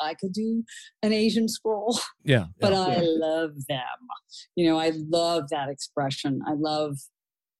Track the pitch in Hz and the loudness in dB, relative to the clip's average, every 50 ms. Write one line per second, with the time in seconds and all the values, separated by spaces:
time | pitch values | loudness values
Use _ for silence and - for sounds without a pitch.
0 | 151 156 165 - 196 190 185 208 220 226 226 226 226 - - - - - _ - | -6 -6 -4 -6 -6 -6 -4 -2 -2 -2 -2 -2 -4 -6 -12 -20 -20 -18 _ -2
1 | - 208 220 214 220 226 - 226 226 220 - - - 220 214 202 208 233 226 208 | 0 2 2 4 2 2 4 2 2 0 -2 -2 -2 -2 -2 0 0 0 -2 -2
2 | - - - _ - 147 131 117 87 82 - - 220 202 190 190 185 180 180 175 | -4 -8 -12 _ 2 4 4 4 4 0 -6 0 2 4 4 4 2 2 2 2
3 | 170 165 160 160 160 156 160 165 165 156 151 139 135 - 143 127 123 127 123 - | 2 2 2 2 0 0 0 0 -2 -4 -6 -10 -8 -6 -6 -6 -6 -8 -10 -12
4 | - - - - _ _ - - - _ - 175 170 160 160 160 160 165 160 160 | -14 -18 -18 -18 _ _ -20 -20 -18 _ -2 2 2 4 4 4 2 0 0 -2
5 | 156 156 165 170 170 170 170 165 143 143 165 147 135 139 139 - - - - 147 | -4 0 2 2 2 2 0 0 -2 -2 -4 -4 -4 -4 -6 -8 -10 -8 -4 -2
6 | 143 139 139 - - 143 135 127 - - 156 143 156 156 151 151 151 147 143 143 | -2 -2 -2 -2 -2 -2 -2 -2 -2 -4 -2 -2 0 0 0 0 -2 -2 -4 -8
7 | - - _ _ _ _ _ _ _ _ _ | -12 -16 _ _ _ _ _ _ _ _ _